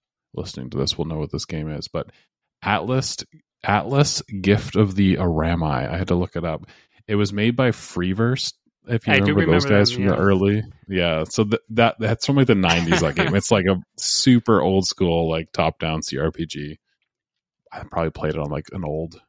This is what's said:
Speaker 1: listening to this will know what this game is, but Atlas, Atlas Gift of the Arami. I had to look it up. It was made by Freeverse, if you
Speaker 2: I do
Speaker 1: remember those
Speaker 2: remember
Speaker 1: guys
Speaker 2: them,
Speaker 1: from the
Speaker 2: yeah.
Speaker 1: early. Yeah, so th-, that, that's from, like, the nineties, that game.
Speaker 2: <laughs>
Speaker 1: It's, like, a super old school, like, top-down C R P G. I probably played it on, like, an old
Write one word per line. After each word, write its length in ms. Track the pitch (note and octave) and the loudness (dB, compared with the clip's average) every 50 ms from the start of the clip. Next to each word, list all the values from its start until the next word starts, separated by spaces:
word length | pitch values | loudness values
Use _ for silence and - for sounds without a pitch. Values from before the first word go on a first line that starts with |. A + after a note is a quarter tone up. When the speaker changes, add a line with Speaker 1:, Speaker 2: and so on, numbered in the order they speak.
| _ _ _ _ _ _ - | _ _ _ _ _ _ -12
Speaker 1:
listening 360 | - - - - C#2 B1+ B1+ | -12 -12 -10 -12 -12 -12 -8
to 80 | B1 C2+ | -6 -4
this 180 | C2+ - - | -4 -4 -4
will 80 | - D#2 | -4 -6
know 140 | E2 D#2+ D#2 | -6 -6 -6
what 140 | D2 - | -6 -6
this 120 | - D2+ - | -6 -8 -8
game 260 | - E2 D#2 D#2 D#2 | -8 -8 -8 -8 -8
is, 180 | D2+ D2 - - | -10 -10 -12 -10
but 220 | - D#2+ - - - _ _ _ _ _ _ _ _ _ | -10 -10 -10 -10 -14 _ _ _ _ _ _ _ _ _
Atlas, 560 | - - G#2 F2 E2 A2+ B2+ C3 - - - - - - - - _ _ _ _ - | -2 -2 -2 0 0 -2 -2 -2 -2 -4 -8 -10 -12 -16 -20 -20 _ _ _ _ -2
Atlas 580 | - G2+ G2+ - A2 C#3 C#3 D3 C#3+ - - | 0 0 0 0 0 2 2 2 2 0 -4
Gift 540 | - - G#2 G2 F#2 G2 G2+ - - - - | -8 -8 -8 -2 2 2 2 2 2 0 2
of 180 | G2+ G#2+ G2 F#2 | 2 2 2 2
the 220 | G2+ G2 F#2 F2+ | 2 2 2 2
Arami. 760 | - F2+ F2 D#2+ D#2 D#2+ E2 E2+ E2+ D#2 D2+ C#2 B1+ C2 B1 | 2 0 0 0 0 0 0 0 0 0 0 -2 -2 -4 -4
I 80 | D#2+ F2+ | -4 -4
had 100 | F#2 - | -2 0
to 60 | F2+ | 0
look 220 | F2 F2+ - - | 0 0 -2 -4
it 80 | E2+ E2+ | -6 -4
up. 220 | E2 D#2+ D2+ - - - _ _ _ _ _ _ | -4 -6 -6 -10 -16 -20 _ _ _ _ _ _
It 100 | - G#2 | -4 0
was 160 | G#2 G#2 F#2 | 0 0 0
made 220 | G2 G#2 G#2+ A#2 A#2+ | 0 0 0 0 2
by 160 | B2 C3 A#2+ | 2 2 2
Freeverse, 840 | G#2+ - - - - F2+ F2+ F#2 F#2+ G#2+ A2+ A#2+ C3 - - - - _ _ _ _ _ _ | 0 -2 -8 -8 -6 -4 -2 -2 0 0 0 0 0 -2 -4 -8 -10 _ _ _ _ _ _
if 200 | - A#2+ A2 - | -4 -4 -2 0
you 60 | - | 2
Speaker 2:
I 60 | D3 B2+ | 2 4
do 160 | G2+ G2 G2 | 4 4 4
Speaker 1:
remember 180 | G2+ F2 D#2+ | 4 4 4
those 120 | E2+ F2 F#2 | 4 4 4
Speaker 2:
remember 160 | G#2 G#2 G2+ | 4 4 4
Speaker 1:
guys 100 | G2+ G2 | 4 4
Speaker 2:
them, 60 | - | 2
Speaker 1:
from 100 | - G2 | 2 2
the 80 | G2 E2 | 2 2
Speaker 2:
yeah. 60 | - | 2
Speaker 1:
early. 420 | F#2 G2+ G2 F2+ G2 G2+ G#2 G#2+ G#2 - - _ _ - | 4 4 4 4 4 2 2 0 -2 -6 -12 _ _ -4
Yeah, 360 | F#2+ F#2 F2 E2+ D#2+ D#2 D#2 | -2 0 0 0 0 -2 -4
so 200 | - - - A2 | -2 0 0 0
th-, 160 | G#2 A2 - - - | 0 0 -2 -4 -2
that, 260 | A2+ A#2+ A#2 A2+ - - | 0 2 2 2 2 0
that's 260 | A2 G#2+ A2+ - - | -2 -2 -2 -2 -2
from, 120 | - C#3 | 0 2
like, 100 | C#3 C3 | 4 4
the 80 | A#2+ A2 | 4 4
nineties, 460 | G2 F#2 E2+ E2+ F2 E2+ E2 F2+ F2 | 4 4 2 2 2 2 2 2 2
that 120 | E2+ D2 C#2+ | 2 0 0
game. 200 | - F#2 D#2+ F#2 | 0 0 0 0
Speaker 2:
<laughs> 0 | |
Speaker 1:
It's, 160 | G2+ - - | 0 0 0
like, 160 | A3+ G#3 F2 | 0 0 2
a 140 | F#2+ F#2+ F2+ - _ _ - | 2 0 0 -4 _ _ -8
super 640 | - - - - - C3+ B2 A#2 - A#2+ A2 F#2+ | -4 -2 -2 2 4 4 4 4 4 4 2 4
old 240 | C#2 F#2 F#2+ F#2+ F#2 | 4 2 2 2 0
school, 420 | - - - F#2+ E2+ E2 - E2 E2 | 0 -2 -2 0 0 2 2 0 0
like, 240 | D#2+ E2 D#2+ - | -2 -4 -6 -4
top-down 500 | - - E2 D#2+ - - E2+ D#2+ D#2+ D#2+ | -4 -2 -2 -2 -2 -4 -6 -6 -4 -6
C 160 | - - - C2+ | -6 -6 -6 -4
R 140 | D2+ E2 | -4 -4
P 140 | - - E2 | -4 -6 -8
G. 320 | D#2 - C#2+ C#2+ D2 D#2 - _ _ _ _ _ _ _ _ _ _ _ _ _ _ _ _ _ _ | -10 -8 -10 -12 -12 -14 -16 _ _ _ _ _ _ _ _ _ _ _ _ _ _ _ _ _ _
I 120 | - - - | -16 -16 -14
probably 260 | - - E2+ E2 D#2 | -8 -6 -4 -4 -4
played 240 | - - - D#2 D2+ | -6 -6 -6 -6 -4
it 60 | D#2+ | -4
on, 100 | D2 D2 | -6 -6
like, 180 | D2+ D2 - - | -6 -8 -10 -10
an 120 | - F#2+ F2 | -10 -10 -8
old 360 | D2+ D2+ D#2 E2 D#2+ - - _ | -6 -6 -8 -8 -10 -12 -18 _